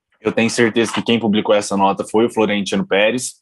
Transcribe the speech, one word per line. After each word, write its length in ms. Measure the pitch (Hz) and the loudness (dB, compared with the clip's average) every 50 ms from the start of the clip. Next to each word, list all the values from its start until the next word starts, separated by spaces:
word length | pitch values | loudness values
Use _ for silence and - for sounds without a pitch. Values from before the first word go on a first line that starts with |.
| _ _ _ _ | _ _ _ _
Eu 100 | - 107 | -6 -2
tenho 180 | - 117 113 113 | 0 0 0 0
certeza 440 | - 123 120 110 107 117 110 - - | 2 2 0 2 2 0 -2 0 -2
que 80 | 104 | -4
quem 180 | - - 117 113 | -2 0 0 0
publicou 340 | 117 107 101 107 - 110 107 | 0 0 0 0 2 2 2
essa 220 | 104 101 - 101 | 2 2 -2 -2
nota 280 | 98 98 98 98 - - | 0 0 0 0 -2 -6
foi 220 | - - 107 117 | -2 0 0 0
o 80 | 117 - | 2 2
Florentino 520 | 113 107 104 104 101 95 - 104 98 92 | 0 0 0 0 -2 -2 -2 -2 -4 -2
Pérez, 540 | - 92 98 107 110 120 127 - - - _ | 0 0 2 2 2 0 -2 -6 -10 -14 _